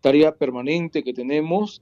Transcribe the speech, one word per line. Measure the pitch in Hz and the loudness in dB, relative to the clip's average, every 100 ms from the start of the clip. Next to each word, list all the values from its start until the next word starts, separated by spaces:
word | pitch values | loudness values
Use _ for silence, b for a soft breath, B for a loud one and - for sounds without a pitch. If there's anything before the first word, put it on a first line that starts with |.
tarea | 139 147 156 156 | 4 6 4 2
permanente | 139 123 131 165 165 156 | -4 -4 -4 -4 -4 -6
que | 127 | -6
tenemos, | 127 127 151 156 185 208 - | -8 -4 -4 -2 -2 -4 -8